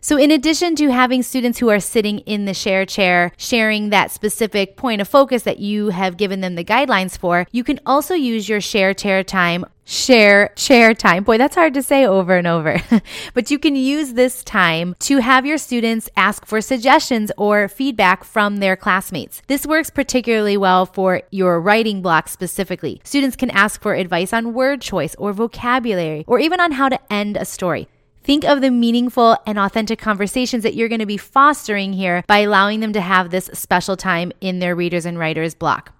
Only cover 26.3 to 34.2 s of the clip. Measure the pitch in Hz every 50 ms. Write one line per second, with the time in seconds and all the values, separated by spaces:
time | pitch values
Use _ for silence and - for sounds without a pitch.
26.3 | 220 247 285 320 339 359 349 339 294 254 277 269 254 - _ _ 208 208 208 208
27.3 | 208 - - - - - - 180 156 120 - - _ _ _ _ _ _ _ -
28.3 | 277 285 - - 294 277 254 269 247 240 233 233 233 240 240 247 - - 240 226
29.3 | 226 - - - 214 208 196 196 - 226 220 202 226 - - 220 214 190 202 196
30.3 | - 262 254 233 - 240 202 220 - - 226 226 233 226 220 196 208 196 - -
31.3 | _ 269 277 294 294 - - - 214 202 196 196 196 185 190 180 175 175 175 _
32.3 | 208 208 208 208 208 190 196 202 214 220 220 220 208 214 180 180 196 185 185 175
33.3 | 170 185 180 - - - - - 190 180 175 - 196 185 - 190 180 170